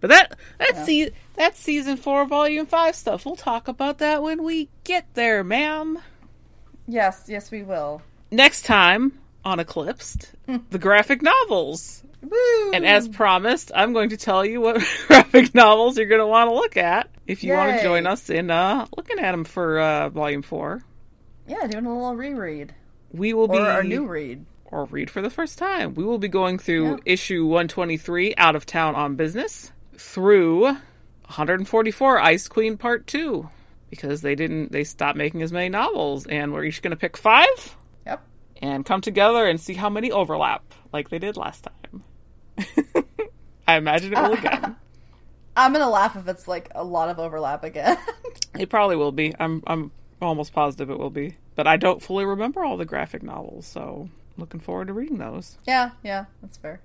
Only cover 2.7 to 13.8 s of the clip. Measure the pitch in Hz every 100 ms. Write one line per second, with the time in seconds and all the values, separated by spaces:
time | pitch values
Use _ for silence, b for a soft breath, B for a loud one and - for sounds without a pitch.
2.7 | 330 330 349 - 185 - 359 - 233 -
3.7 | 254 277 294 302 302 302 320 320 330 294
4.7 | - - 359 330 - 233 214 185 226 302
5.7 | 311 311 320 b b b - - - -
6.7 | - - 233 196 190 - 208 196 220 196
7.7 | 180 147 151 - - - 220 277 - -
8.7 | 214 175 196 262 - - _ 190 180 165
9.7 | - 156 262 - - - - - 254 -
10.7 | 190 190 202 214 269 302 523 453 202 143
11.7 | 160 - - - - 277 427 494 466 415
12.7 | 381 254 208 226 208 214 185 202 262 -
13.7 | -